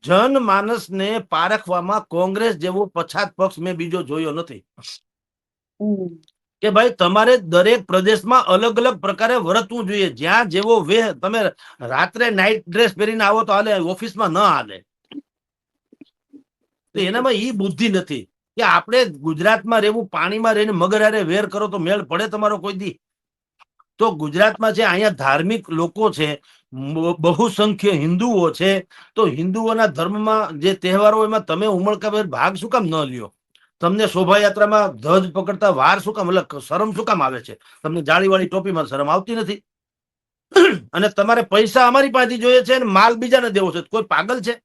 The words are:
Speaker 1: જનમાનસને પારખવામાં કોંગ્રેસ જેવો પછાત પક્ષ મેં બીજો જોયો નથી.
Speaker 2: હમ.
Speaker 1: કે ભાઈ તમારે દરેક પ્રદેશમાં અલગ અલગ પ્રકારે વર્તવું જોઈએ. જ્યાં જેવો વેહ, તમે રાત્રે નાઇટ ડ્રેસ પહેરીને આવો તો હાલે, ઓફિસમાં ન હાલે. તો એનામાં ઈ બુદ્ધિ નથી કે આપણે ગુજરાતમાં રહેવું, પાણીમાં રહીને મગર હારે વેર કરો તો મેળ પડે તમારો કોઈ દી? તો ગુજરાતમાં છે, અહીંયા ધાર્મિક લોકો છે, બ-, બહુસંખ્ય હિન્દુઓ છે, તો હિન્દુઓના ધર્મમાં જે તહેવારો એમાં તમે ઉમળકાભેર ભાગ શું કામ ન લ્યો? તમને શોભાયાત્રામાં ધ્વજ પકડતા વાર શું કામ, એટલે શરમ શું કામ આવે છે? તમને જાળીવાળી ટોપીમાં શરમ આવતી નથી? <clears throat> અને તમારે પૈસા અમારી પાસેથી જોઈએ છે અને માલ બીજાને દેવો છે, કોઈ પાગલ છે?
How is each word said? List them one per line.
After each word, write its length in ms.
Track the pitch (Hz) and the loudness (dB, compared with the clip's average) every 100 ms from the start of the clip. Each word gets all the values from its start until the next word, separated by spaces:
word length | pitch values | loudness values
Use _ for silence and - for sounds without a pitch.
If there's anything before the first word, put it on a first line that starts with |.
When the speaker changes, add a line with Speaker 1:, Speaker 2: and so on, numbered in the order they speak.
Speaker 1:
જનમાનસને 1120 | - 185 247 269 226 196 208 233 - 190 196 226 | 2 2 4 2 2 0 0 -6 -6 -6 -4 -6
પારખવામાં 800 | 214 160 175 208 190 180 180 208 | -4 -2 0 0 -2 -4 -2 -4
કોંગ્રેસ 540 | 208 165 185 196 226 | -4 -2 -2 0 -2
જેવો 320 | 175 175 185 202 | -2 -4 -4 -4
પછાત 480 | 175 165 165 202 | -4 -6 -6 -6
પક્ષ 240 | - 185 165 | -2 -4 -2
મેં 160 | 175 | -8
બીજો 280 | 175 170 180 | -6 -6 -6
જોયો 300 | 139 151 160 | -6 -6 -6
નથી. 320 | 151 165 110 _ _ - - _ _ _ _ _ _ _ _ | -6 -10 -16 _ _ -20 -20 _ _ _ _ _ _ _ _
Speaker 2:
હમ. 260 | 214 196 180 165 _ _ _ _ | -6 -4 -6 -12 _ _ _ _
Speaker 1:
કે 100 | 214 | 0
ભાઈ 200 | 202 240 | 2 2
તમારે 460 | 240 175 196 226 254 | 2 2 4 4 4
દરેક 500 | 175 175 190 233 - | 4 2 4 2 2
પ્રદેશમાં 560 | 185 190 214 202 254 | 0 2 0 2 2
અલગ 360 | 214 185 233 220 | 4 2 2 2
અલગ 220 | 254 202 | 0 0
પ્રકારે 360 | 196 190 226 254 | -6 -2 0 0
વર્તવું 520 | 170 202 196 233 196 | 0 -2 -2 -8 -6
જોઈએ. 200 | 208 185 | -2 -4
જ્યાં 400 | 120 156 208 233 | -4 0 0 2
જેવો 320 | 180 214 233 | -2 2 0
વેહ, 320 | 156 214 220 | 2 0 0
તમે 280 | - 185 226 196 - - - | -4 -4 -2 -2 -6 -20 -16
રાત્રે 500 | 120 131 185 220 240 | -6 -2 -2 -2 -2
નાઇટ 380 | 202 190 220 - | 2 0 0 -4
ડ્રેસ 260 | 175 233 | 0 0
પહેરીને 300 | 190 208 226 | 0 -4 0
આવો 180 | 202 220 | 2 2
તો 100 | 220 | 2
હાલે, 220 | 202 220 | 0 0
ઓફિસમાં 540 | 196 170 185 226 185 202 | -2 -2 -6 -10 -4 -2
ન 100 | 165 | 2
હાલે. 460 | 208 147 110 95 _ _ _ 285 _ _ _ _ _ _ _ _ - _ _ 277 _ _ _ _ _ | 2 2 -4 -16 _ _ _ -20 _ _ _ _ _ _ _ _ -20 _ _ -20 _ _ _ _ _
તો 60 | - | -4
એનામાં 320 | 185 233 254 | -2 0 0
ઈ 180 | 220 233 | 0 -2
બુદ્ધિ 380 | 220 196 160 226 | -4 -4 -2 0
નથી 360 | 190 180 135 95 _ _ - | 0 -2 -10 -10 _ _ -2
કે 60 | |
આપણે 420 | 214 170 - - | 2 2 2 0
ગુજરાતમાં 760 | 175 143 151 156 185 220 214 226 | 0 -2 -6 0 2 2 0 0
રહેવું, 260 | 208 220 226 | 0 -2 -6
પાણીમાં 480 | 160 170 214 226 | -4 -4 -2 0
રહીને 180 | 208 214 | 0 0
મગર 300 | 190 180 208 | 0 0 4
હારે 200 | 214 220 | 2 2
વેર 240 | 170 185 208 | 0 -2 -2
કરો 220 | 202 214 | -4 -4
તો 100 | 190 | -4
મેળ 240 | 165 202 | -2 -2
પડે 260 | 143 170 214 | -2 -4 -4
તમારો 300 | 214 214 208 | -2 -2 -2
કોઈ 140 | 185 | -6
દી? 280 | 190 190 - _ _ _ _ _ _ _ _ _ _ | -8 -10 -12 _ _ _ _ _ _ _ _ _ _
તો 120 | 226 | 0
ગુજરાતમાં 640 | 165 151 156 214 196 220 | 0 -6 2 2 4 -2
છે, 100 | 202 | 0
અહીંયા 280 | 220 180 214 | 0 2 0
ધાર્મિક 600 | 160 135 143 175 226 - | 0 0 0 0 -4 -4
લોકો 400 | 160 170 202 220 | -4 -4 -2 -2
છે, 320 | 147 151 147 _ _ _ | 0 -4 -4 _ _ _
બ-, 420 | 131 139 160 165 170 | -12 -8 -4 -2 0
બહુસંખ્ય 720 | 160 165 226 190 208 202 202 | 0 2 0 2 0 2 0
હિન્દુઓ 600 | 170 156 180 240 214 165 | 0 0 0 0 2 0
છે, 360 | 156 190 196 180 - - | 0 0 0 -4 -20 -10
તો 120 | - 214 | -2 0
હિન્દુઓના 600 | 135 175 202 226 226 214 | 0 -4 -2 -2 0 0
ધર્મમાં 760 | 139 170 208 214 220 208 156 | 0 -4 -2 0 0 -2 -2
જે 140 | 170 | -2
તહેવારો 500 | 190 180 190 214 220 | -2 0 4 4 4
એમાં 200 | 214 220 | 0 -2
તમે 220 | 214 165 214 | -2 -2 -2
ઉમળકાભેર 600 | 190 196 208 214 208 190 | 0 -2 -2 -2 -4 -4
ભાગ 280 | 120 156 | -2 -2
શું 160 | 190 220 | -2 -2
કામ 140 | 254 | -2
ન 100 | 180 160 | 0 -2
લ્યો? 380 | 139 123 104 _ _ _ _ _ | -4 -8 -14 _ _ _ _ _
તમને 260 | 170 202 220 | -2 0 0
શોભાયાત્રામાં 920 | 175 175 202 208 196 208 214 202 120 | 0 2 4 4 2 2 4 0 -2
ધ્વજ 360 | 139 185 185 | 0 2 2
પકડતા 380 | 165 185 196 208 | -6 -6 0 0
વાર 280 | 147 139 196 | 4 2 2
શું 160 | 190 | -2
કામ, 240 | 214 180 185 | -6 0 0
એટલે 220 | - 147 | -2 -14
શરમ 320 | 127 151 214 | -6 -4 -4
શું 120 | 196 | -4
કામ 180 | 226 202 | -2 0
આવે 180 | 131 127 | -2 -4
છે? 180 | 110 - _ _ | -12 -20 _ _
તમને 200 | 156 165 | -8 -6
જાળીવાળી 460 | 147 165 196 190 185 | 0 2 4 2 0
ટોપીમાં 380 | 185 190 165 135 | -4 -4 -4 -4
શરમ 240 | 135 143 | -4 0
આવતી 240 | 175 190 | -2 -2
નથી? 280 | 226 185 202 _ _ _ _ _ _ _ _ _ | -6 -6 -8 _ _ _ _ _ _ _ _ _
<clears throat> 420 | 381 349 190 117 | 4 4 2 -8
અને 160 | 165 202 | -2 -2
તમારે 340 | 202 202 233 | 0 0 0
પૈસા 460 | 196 202 220 - 247 | 2 2 2 4 4
અમારી 220 | 262 277 | 4 2
પાસેથી 280 | 247 247 247 | 2 0 0
જોઈએ 240 | 240 254 | 4 4
છે 120 | 214 | 4
અને 100 | 262 | 0
માલ 300 | 240 190 220 | 2 4 4
બીજાને 360 | 233 240 254 240 | 4 2 2 4
દેવો 220 | 196 185 | 0 0
છે, 80 | 160 | -4
કોઈ 220 | - 220 | -4 -4
પાગલ 380 | 214 151 190 254 | 0 0 0 -4
છે? 220 | 202 233 | -4 -8